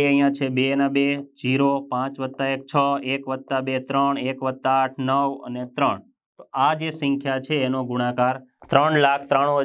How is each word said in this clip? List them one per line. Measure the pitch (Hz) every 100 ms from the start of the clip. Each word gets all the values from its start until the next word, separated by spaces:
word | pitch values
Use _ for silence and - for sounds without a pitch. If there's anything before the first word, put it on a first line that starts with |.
| 143
અહીંયા | 139 139 139
છે, | 135 127
બે | 135 139
ના | 139 139
બે, | 139 143 139 -
ઝીરો, | 123 135 139 139 139
પાંચ | 127 135 135
વત્તા | 131 135 135 139
એક | 135
છ, | 147 139 139 131
એક | 139 135
વત્તા | 131 - 135 135
બે | 131 131
ત્રણ, | 139 139 139 127
એક | 131 131
વત્તા | 131 131 135
આઠ | 131 135 131
નવ | 139 139 139 123
અને | 123 123 151
ત્રણ. | 131 95 - _ _ -
તો | - 135
આ | 143 151
જે | 160 156
સંખ્યા | 143 139 135 131 131
છે | 151 127
એનો | 131 123
ગુણાકાર | 123 123 123 123 131 - _ -
ત્રણ | 139 156 151 139
લાખ | 139 139
ત્રાણું | 139 143 143